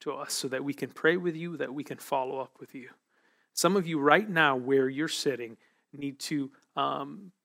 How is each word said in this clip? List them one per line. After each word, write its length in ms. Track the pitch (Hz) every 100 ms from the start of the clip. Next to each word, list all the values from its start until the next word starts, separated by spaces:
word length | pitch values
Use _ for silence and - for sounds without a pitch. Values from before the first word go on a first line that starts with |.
to 120 | 147
us 200 | 139 143
so 160 | - 131
that 160 | 131
we 80 | 143
can 180 | 139 127
pray 260 | - 160 180
with 200 | 175 160
you, 200 | 170 156
that 180 | 135
we 100 | 143
can 140 | 135 139
follow 400 | - 135 131 135
up 200 | 123 _
with 160 | 127
you. 140 | 135 120 - _ _ _ _ _
Some 240 | - 170 202
of 100 | 170
you 120 | 156
right 300 | 143 165 214
now 280 | 170 151 131
where 320 | 127 135 131
you're 200 | 135 160
sitting 480 | - 147 123 113 110 _ _ _
need 260 | 143 143 139
to, 300 | - 151 135 - _ 139
um, 560 | 139 143 143 156 196 _